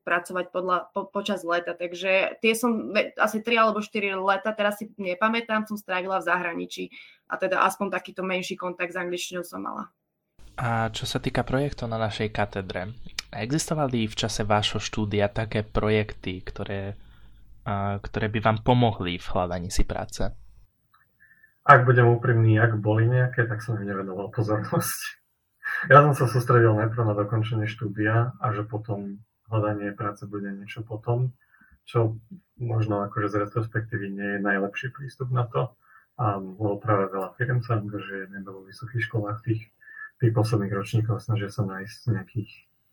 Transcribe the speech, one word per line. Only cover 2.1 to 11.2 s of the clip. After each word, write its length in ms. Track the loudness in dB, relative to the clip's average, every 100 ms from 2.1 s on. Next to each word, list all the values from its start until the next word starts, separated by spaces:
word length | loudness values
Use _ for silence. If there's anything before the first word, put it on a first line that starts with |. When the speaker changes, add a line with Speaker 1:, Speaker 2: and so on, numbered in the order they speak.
| 2 2 2
Speaker 1:
tie 120 | 2
som 400 | 2 2 0 0
ve-, 200 | 0 0 0
asi 240 | 0 0
tri 160 | 2 4
alebo 240 | 4 2
štyri 320 | -4 -2 -2
leta, 400 | 0 2 0 0
teraz 280 | 0 0 0
si 120 | -10 -6
nepamätám, 720 | -4 0 2 0 0 -2 -2
som 80 | -8
strávila 440 | -4 -4 0 -2
v 80 | 2
zahraničí. 560 | 0 0 -4 -8 -8 -10 -12 -20 _ -8
A 80 | -2
teda 240 | 0 4
aspoň 320 | 4 2 -2 -4
takýto 240 | -6 -6
menší 360 | -4 -2 -4 -6
kontakt 320 | -6 -4 -6
s 80 | -4
angličtinou 400 | -4 -6 -6 -8
som 200 | -8 -10
mala. 240 | -8 -8 -12 _ _ _ _ _ -16 -6
Speaker 2:
A 320 | -2 0 -2
čo 160 | -4 -4
sa 80 |
týka 280 | -4